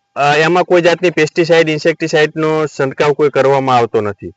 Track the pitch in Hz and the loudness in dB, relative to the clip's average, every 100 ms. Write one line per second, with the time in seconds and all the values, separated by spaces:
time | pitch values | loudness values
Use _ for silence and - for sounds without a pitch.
0 | _ 127 143 151 160 180 175 180 170 170 | _ -4 0 0 0 0 2 2 2 0
1 | 180 160 156 - 165 165 156 151 165 156 | -2 0 -2 0 2 2 2 0 -2 -2
2 | 160 156 156 160 156 156 151 - 135 - | -2 0 0 -2 -2 -2 -4 -4 -6 -2
3 | 151 143 147 135 131 139 135 127 117 113 | -2 0 0 2 2 2 2 0 0 -2
4 | 104 98 87 | -4 -8 -14